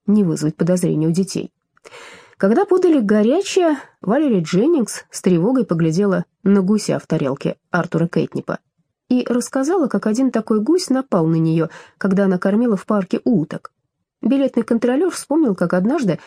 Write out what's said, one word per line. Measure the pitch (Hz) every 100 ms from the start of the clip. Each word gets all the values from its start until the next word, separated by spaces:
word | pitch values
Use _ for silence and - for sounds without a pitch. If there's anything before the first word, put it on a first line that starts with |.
| -
не | 208
вызвать | 180 151 151 -
подозрения | 175 180 175 156 160
у |
детей. | 170 190 - - _ _ _ - - - - - -
Когда | 196 247 403
подали | 370 370 294
горячее, | 202 214 214 330 403 381 330 285 - _
Валери | 185 262 302 196
Дженнингс | 156 180 277 330 214 - -
с | -
тревогой | 196 175 196 262
поглядела | 196 165 165 160 202 180 - _
на | 190 202
гуся | 185 214 - 139
в | -
тарелке | 160 135 139 - - _
Артура | 175 170 160 170
Кэтнипа | 160 147 - - - _ _ _ _ -
и | 254 -
рассказала, | 240 233 262 277 381 269
как | 202 214
один | 214 262
такой | 226 - 214
гусь | 220 359 -
напал | 262 262 185 160
на | 165
нее, | 160 160 160 - - -
когда | 196 190 196
она | 180
кормила | 196 208 247 190
в | -
парке | 208 180 226 254
уток. | 202 151 - - _ _ _ _ _
Билетный | 214 269 262 247
контролер | 226 233 240 262 359
вспомнил, | - - 302 269
как | 185 175 180
однажды, | 208 320 220 -